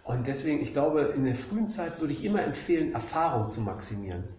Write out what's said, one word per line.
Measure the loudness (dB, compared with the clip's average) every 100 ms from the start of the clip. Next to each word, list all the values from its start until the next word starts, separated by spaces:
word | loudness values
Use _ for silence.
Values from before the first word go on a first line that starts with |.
Und | -4 -2 0
deswegen, | -2 0 0
ich | 0
glaube, | 2 4 4 2
in | 2
der | 2 0
frühen | -2 -2 0
Zeit | -2 -4 -2
würde | -2
ich | -2
immer | 0 2
empfehlen, | 2 -2 2 2 2
Erfahrung | 0 -2 0 2 2 0
zu | -2
maximieren. | -4 -4 -6 -8 -6 -6 -8